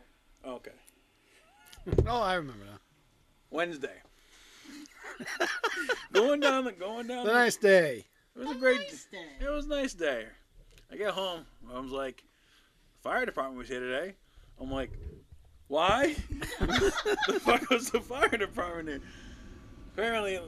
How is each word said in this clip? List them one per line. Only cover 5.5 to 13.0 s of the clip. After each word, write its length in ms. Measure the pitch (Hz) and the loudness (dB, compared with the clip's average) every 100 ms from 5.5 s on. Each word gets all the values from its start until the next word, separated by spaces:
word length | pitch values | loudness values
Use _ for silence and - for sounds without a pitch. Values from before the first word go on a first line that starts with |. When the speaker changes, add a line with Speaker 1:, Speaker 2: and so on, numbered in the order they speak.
| - 440 - 277 240 - | -2 -4 -4 -4 -4 2
Speaker 1:
Going 260 | 190 240 294 | 4 6 6
down 260 | 277 262 254 | 4 4 0
the, 60 | |
going 360 | 180 185 233 233 | -4 -8 -6 -6
down 180 | 247 226 | -4 4
Speaker 2:
The 60 | |
Speaker 1:
the 60 | 240 | 6
Speaker 2:
nice 180 | 240 - | 6 6
day. 500 | 202 190 160 113 - _ _ 240 | 8 8 8 0 -10 _ _ -10
Speaker 1:
It 40 | |
was 100 | 262 | -6
a 20 | |
Speaker 3:
A 40 | 254 | 2
Speaker 1:
great 200 | 254 523 | 4 4
Speaker 3:
nice 260 | 571 294 - | 0 -12 -16
day. 140 | 381 330 269 | -16 -14 -6
Speaker 1:
It 80 | 269 | -4
was 160 | 294 294 | -4 -4
a 40 | |
nice 240 | 285 262 | -4 -4
day. 320 | 175 156 123 110 - _ - - - - | -2 -2 -2 -6 -16 _ -20 -20 -20 -16
I 40 | - | -6
get 160 | 208 | -4
home. 340 | 180 190 170 139 - 117 | -2 -4 -6 -12 -20 -12
I 60 | 127 | -10
was 120 | 131 | -6
like, 320 | 135 131 123 - _ _ _ _ _ _ _ | -6 -6 -8 -20 _ _ _ _ _ _ _